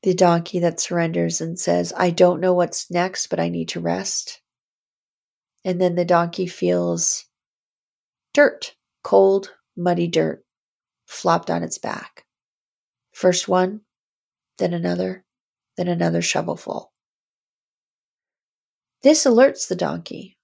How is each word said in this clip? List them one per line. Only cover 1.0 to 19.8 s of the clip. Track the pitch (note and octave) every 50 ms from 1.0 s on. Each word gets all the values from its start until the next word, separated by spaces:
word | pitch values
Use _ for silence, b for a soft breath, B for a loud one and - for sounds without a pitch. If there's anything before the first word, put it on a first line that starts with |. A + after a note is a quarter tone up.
| E3+ E3 E3 F3 E3+ E3+ E3+ -
and | D#3+ E3 E3+ F3+
says, | - F3 E3+ F3 F3 E3+ -
"I | - F#3 F3+
don't | E3+ F3 F#3 F3 F3+ D#3+
know | F3 F#3 F3+
what's | F3+ F3 E3+ - - - _
next, | F3 F3 F3 F#3+ F#3 - -
but | - F3 E3+
I | E3+ -
need | E3+ E3+ E3 E3
to | - F3
rest." | - E2 F2 F#3 F#2+ - - - - - - _ _ _ _ _ _ _ _ _ _ _ _ _ _ _ _ _ _ _ _ _ _ _ _ _ _
And | F#3+ F#3 F3
then | F#3 F3+ F3
the | F3 F3
donkey | E3+ F3+ E3+ E3+ E3+ E3+ - F#3
feels | E3+ - - F3+ F3 F3 F3 F3 F3 E3+ E3+ E3+ - - - - _ _ _ _ _ _ _ _ _ _ _ _ _ _ _ _ _ _ _ _ _ _
dirt, | C#4+ D4 - - - - - - _ _ _ _ _ _
cold, | - G3+ G3 G3 G3 G3 G3 G3 - - _ _ _ _
muddy | - F3 F3+ F3 F3 F3
dirt, | E3+ E3+ D#3+ D#3+ D#3+ - - _ _ _ _ _ _ _ _ _ _ _ _ _
flopped | _ - - - F#3 E3 E3+ - -
on | E3+ E3+ E3+
its | D#3 -
back. | - - - - - - - _ - _ _ _ _ _ _ _ _ _ _ _ _ _ _ _ _ _ _
First | _ - - F#3 F3+ F3+ - -
one, | F#3+ F3+ F#3 F#3 G#3 G#3+ _ _ _ _ _ _ _ _ _ _ _ _ _ _ _
then | - F#3 - E3+
another, | E3+ E3+ - - F3 F#3 - F#3 F#3 _ _ _ _ _ _ _ _ _ _ _
then | - F3+ F3+
another | F3 E3+ E3+ E3+ E3 -
shovelful. | - - - D3 E3 - - - - - - - - _ _ _ _ _ _ _ _ _ _ _ _ _ _ _ _ _ _ _ _ _ _ _ _ _ _ _ _ _ _ _ _ _ _ _ _ _ _ _ _ _ _ _
This | - C4+ D#4 D4+ -
alerts | C4+ A#3 A3+ C4 C#4 - - -
the | - F#3+
donkey. | F3+